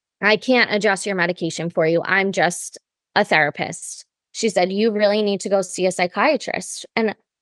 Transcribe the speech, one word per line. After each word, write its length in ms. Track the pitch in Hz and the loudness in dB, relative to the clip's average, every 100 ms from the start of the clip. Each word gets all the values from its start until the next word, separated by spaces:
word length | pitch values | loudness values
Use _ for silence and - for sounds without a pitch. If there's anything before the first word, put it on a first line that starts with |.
| _ _ | _ _
"I 160 | 202 214 | 2 2
can't 360 | 247 247 226 | 2 2 2
adjust 340 | 208 208 196 208 | 0 0 0 -2
your 80 | |
medication 560 | 190 170 180 165 - 170 | -2 -2 -2 -4 -4 -4
for 160 | 180 160 | 0 2
you. 160 | 170 | 2
I'm 280 | - 190 196 | 0 0 0
just 460 | 190 165 - - - _ _ _ | 0 0 -2 -10 -16 _ _ _
a 100 | - | 0
therapist." 800 | 208 160 147 - - - - - - _ _ | 2 4 2 0 -8 -8 -14 -16 -20 _ _
She 160 | - 226 | -4 0
said, 240 | 185 180 | 2 0
"You 180 | 196 226 | 2 0
really 320 | 208 208 208 | 2 2 2
need 180 | 208 196 | 0 -2
to 60 | 196 | 0
go 140 | 196 | 0
see 240 | 185 - 185 | -2 -2 -2
a 60 | |
psychiatrist." 960 | 185 180 - 269 285 - - - - - - | 0 -2 2 2 2 -2 -8 -8 -12 -8 -2
And 180 | 220 - _ _ | -2 -4 _ _